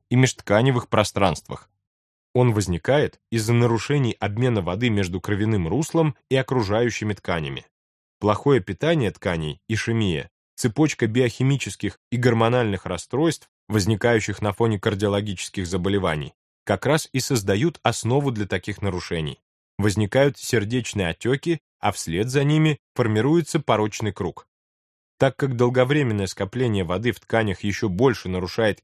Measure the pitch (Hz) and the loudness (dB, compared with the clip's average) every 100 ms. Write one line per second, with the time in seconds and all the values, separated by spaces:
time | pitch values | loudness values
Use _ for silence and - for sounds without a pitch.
0 | _ 123 131 - - 104 131 127 - 107 | _ 4 4 0 2 4 4 2 2 2
1 | 104 - 95 78 - - _ _ _ _ | 2 2 0 0 -8 -14 _ _ _ _
2 | _ _ _ 123 123 107 92 85 - 143 | _ _ _ 2 2 2 -2 -4 0 0
3 | 123 - _ 113 107 117 120 113 - 143 | 0 -6 _ -4 0 2 2 0 -2 -2
4 | 123 - 104 104 127 110 85 95 123 101 | -2 -2 -6 -2 0 0 -2 -2 0 0
5 | 92 90 - 101 110 107 80 113 160 165 | -2 -4 -4 -2 0 0 0 -2 -2 0
6 | 156 - _ 135 127 127 98 107 123 - | 0 -4 _ -2 0 -2 0 0 0 -2
7 | 107 98 - 85 73 67 - _ _ _ | -6 -6 -4 -4 -4 -10 -14 _ _ _
8 | _ _ 101 101 143 131 - 92 151 170 | _ _ 0 2 4 2 2 -4 0 2
9 | 104 - 95 85 78 71 - 110 - 113 | 0 -2 -4 -2 -4 -8 -6 -4 -2 0
10 | 104 76 - _ _ - 123 110 151 - | 0 -2 -6 _ _ -4 -2 2 0 2
11 | 113 113 123 - 131 139 104 - 101 - | 0 2 0 0 0 0 -4 -6 -6 -6
12 | _ 120 123 113 113 127 113 95 90 87 | _ 2 2 4 4 4 0 -2 -4 -8
13 | - 123 165 - _ _ _ 107 92 107 | -4 0 0 -2 _ _ _ 0 0 0
14 | 120 113 101 98 104 95 117 104 107 101 | 2 2 0 -4 -4 0 0 0 -2 0
15 | 104 101 107 92 - - 87 92 92 101 | 0 0 -2 -8 -8 -8 -4 -2 0 0
16 | 90 78 67 _ _ _ - 101 123 156 | 0 -2 -6 _ _ _ -2 0 2 0
17 | - 131 - 131 98 101 165 - 113 - | 0 -6 -2 -2 0 0 0 0 -2 0
18 | 113 135 143 110 101 95 - 101 101 90 | 0 0 0 -4 -4 -4 -6 -6 -4 -6
19 | - 85 76 67 _ _ _ - 104 101 | -4 -4 -4 -8 _ _ _ -2 0 0
20 | 104 131 139 - - 117 104 127 117 101 | 2 4 2 0 -2 -2 0 -4 -4 -4
21 | 85 82 117 139 170 160 _ _ 101 - | -4 -2 -2 -2 -2 -6 _ _ -4 -2
22 | - 82 123 139 143 156 156 143 _ - | -4 -2 0 0 2 4 2 0 _ -2
23 | 113 107 127 170 156 165 - 107 107 - | 0 2 2 2 0 -4 0 2 0 -2
24 | 107 - 87 - _ _ _ _ _ _ | -6 -4 -8 -8 _ _ _ _ _ _
25 | _ _ 135 - 139 120 123 123 123 147 | _ _ -2 0 -4 2 2 4 2 2
26 | 131 104 95 - 117 123 123 101 87 92 | 0 -2 -4 -4 -6 -2 0 0 -2 -2
27 | 117 - - 113 107 92 101 95 113 90 | -2 -4 -2 0 0 -2 -4 -2 -4 2
28 | 131 107 90 92 90 - 110 - | 2 2 -4 -6 -4 0 0 0